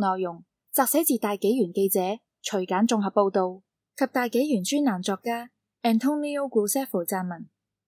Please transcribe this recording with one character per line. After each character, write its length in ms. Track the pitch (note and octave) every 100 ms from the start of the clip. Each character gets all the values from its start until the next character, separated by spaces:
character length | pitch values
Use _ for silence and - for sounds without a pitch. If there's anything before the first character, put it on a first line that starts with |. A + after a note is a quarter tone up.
內 200 | G3 F#3
容 200 | F3+ E3+ - _ _
摘 120 | -
寫 200 | B3+ D4
自 120 | E4 A#3+
大 200 | G#3 G3+
紀 260 | G3 B3+
元 100 | F3
記 160 | F#3+ G3
者 120 | G3 F#3 A3 _ _
徐 240 | - G3+ F#3
簡 180 | G3+
綜 160 | A3+ A3+
合 80 | G#3+
報 220 | G#3+ G3
道 320 | G3 F#3 F#3 _ _ _ -
及 80 | C4+
大 160 | C4 B3
紀 240 | A3+ D4+
元 120 | A3+
專 180 | F3+ C#4+
欄 180 | C#4+ F#3
作 140 | F#3 F#3+
家 300 | A#3 A#3 A#3+ _ _ _
Antonio 680 | A#3 A3+ C4 D4+ D4 C#4+ C#4
Guisefo 560 | A3+ G#3 C4+ C4+ F#3+ E3+
撰 160 | F#3+ F#3
文， 180 | E3+ - _ _ _